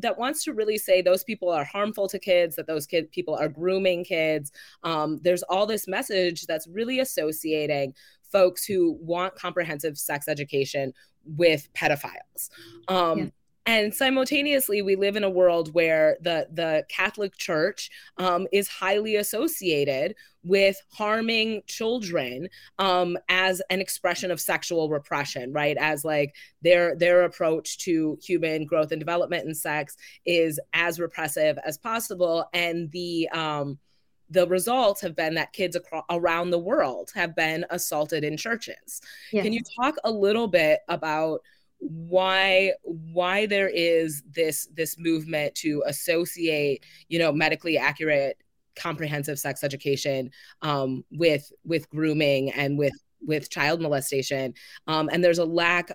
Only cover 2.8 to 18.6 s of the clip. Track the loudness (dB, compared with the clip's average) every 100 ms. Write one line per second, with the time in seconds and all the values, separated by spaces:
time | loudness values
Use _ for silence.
2.8 | -2 -2 -2 -6 -4 -2 -2 -2 -2 2
3.8 | 2 0 -2 0 0 0 -4 -14 -20 -10
4.8 | -4 0 0 0 0 0 0 0 0 -2
5.8 | -4 -4 -2 0 0 -2 -4 -6 -6 -6
6.8 | -2 -2 -2 -2 -2 -4 -2 0 0 0
7.8 | -2 -6 -20 _ -2 4 4 4 -2 2
8.8 | 2 0 -4 -2 -2 -4 -6 -2 -2 -4
9.8 | -6 -6 -4 -4 -4 -6 -2 -2 0 -2
10.8 | -4 -8 _ _ -10 2 4 2 -2 -2
11.8 | 0 0 -4 -14 -18 -14 -14 -14 -20 -12
12.8 | -2 2 2 0 -4 -10 _ _ 0 2
13.8 | 2 0 0 2 0 0 2 2 2 0
14.8 | 2 2 2 0 0 4 6 4 0 2
15.8 | 4 4 4 2 0 -2 -4 -4 0 0
16.8 | -2 -2 -2 -2 -6 -6 -2 0 0 -2
17.8 | -12 -16 -16 -4 0 0 2 0